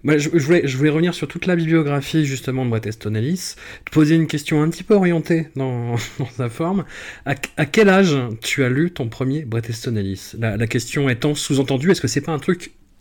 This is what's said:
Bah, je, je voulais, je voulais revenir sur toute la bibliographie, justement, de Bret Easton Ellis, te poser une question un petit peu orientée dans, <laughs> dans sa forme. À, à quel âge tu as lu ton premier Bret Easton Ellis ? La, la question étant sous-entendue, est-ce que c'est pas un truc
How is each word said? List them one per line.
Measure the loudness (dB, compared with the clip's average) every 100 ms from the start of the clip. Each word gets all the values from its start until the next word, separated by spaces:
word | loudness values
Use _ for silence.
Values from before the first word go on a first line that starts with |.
| 0
Bah, | 2
je, | 2
je | 0 4
voulais, | 2 2
je | 2
voulais | 2
revenir | 2 0
sur | -2 -8
toute | -4 -2
la | 0
bibliographie, | 2 2 2 -2 0 0
justement, | 0 -2 -4 -2
de | 0
Bret | -2 -4
Easton | -6 -4 -2
Ellis, | -2 -2 -6 -12 -18 -16
te | -2
poser | 2 4 4
une | 2
question | -2 -2 0
un | 0
petit | -2
peu | 2
orientée | 4 4 2 0 0 0 -4
dans, | -4 -4 -2 -4 -4
<laughs> | -8
dans | -8 -4
sa | -6
forme. | -4 -2 -2 -4 -12 -16 -12 -6
À, | -6 -6 -4
à | 0
quel | 6 6
âge | 6 6 2 -2 -6
tu | -6 0
as | 0
lu | 2 0
ton | -2 -6
premier | -4 -2 -2
Bret | -2 -4 -4
Easton | -6 -4 -2
Ellis ? | -2 -6 -10 -4
La, | -2 -2
la | -2
question | -2 -4 -2 0
étant | 0 0 -2
sous-entendue, | 0 0 2 0 2
est-ce | 2
que | 2
c'est | -2
pas | -2
un | -2
truc | 0 -2 -4 _ _ _